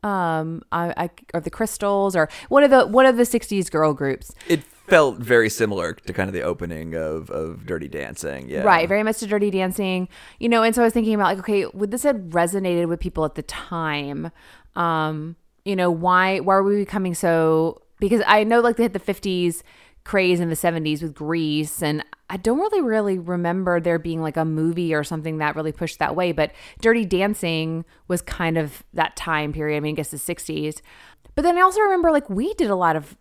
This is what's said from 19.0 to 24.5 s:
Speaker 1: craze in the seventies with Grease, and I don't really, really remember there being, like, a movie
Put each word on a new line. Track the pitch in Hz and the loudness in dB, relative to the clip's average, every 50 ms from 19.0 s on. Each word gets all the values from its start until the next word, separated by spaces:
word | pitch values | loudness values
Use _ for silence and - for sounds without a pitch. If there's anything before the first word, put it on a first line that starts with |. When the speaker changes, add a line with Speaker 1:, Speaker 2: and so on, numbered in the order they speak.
| - - 196 - - 202 185 180 175 175 165 - - _ - _ - _ _ _ _ | -4 -4 -6 -4 -4 -4 -2 0 0 0 -2 -2 -10 _ -20 _ -20 _ _ _ _
Speaker 1:
craze | - - 202 190 180 180 170 | -2 0 2 4 4 4 2
in | 175 170 | 2 -2
the | 160 | -2
seventies | 160 - 175 170 165 156 156 151 147 165 | 0 0 0 0 0 -2 -2 -2 -2 -4
with | 160 143 | -8 -10
Grease, | - 151 151 165 170 160 156 151 151 156 151 - - 175 | -8 -6 -4 -2 -2 0 0 0 -2 -2 -4 -4 -4 -2
and | 151 151 151 - _ - _ _ _ | -2 -2 -2 -4 _ -16 _ _ _
I | 180 190 | -10 -4
don't | 185 226 240 285 | -2 0 0 0
really, | 370 427 427 392 | 0 0 0 0
really | 320 247 220 220 208 202 190 185 | 0 2 0 0 0 0 -2 -4
remember | 170 170 180 175 175 170 175 190 190 180 175 170 | -4 -4 -4 -2 0 0 0 0 0 0 0 0
there | 165 175 165 165 | 2 2 0 0
being, | 160 165 165 165 160 | -2 -4 -6 -4 -4
like, | 156 151 165 | -4 -2 -2
a | 160 | -2
movie | 160 | -2